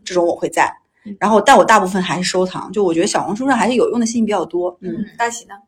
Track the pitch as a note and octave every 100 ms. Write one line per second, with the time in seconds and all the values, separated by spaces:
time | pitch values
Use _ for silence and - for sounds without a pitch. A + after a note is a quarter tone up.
0 | - F3+ E3+ E3+ F3 - C3+ - _ _
1 | G#3 G3 G3 A3 G#3+ C4 A3+ G#3+ F#3 G3
2 | F#3 - F3+ F#3 F#3 - - G3+ F#3+ E3
3 | F#3+ D#3 C#3+ G#3 C4+ B3 G3+ B3 - A#3+
4 | A3+ A#3 G#3 G3+ - F3 F3 - F#3 E3+
5 | G3+ - A#3 A#3 - G3+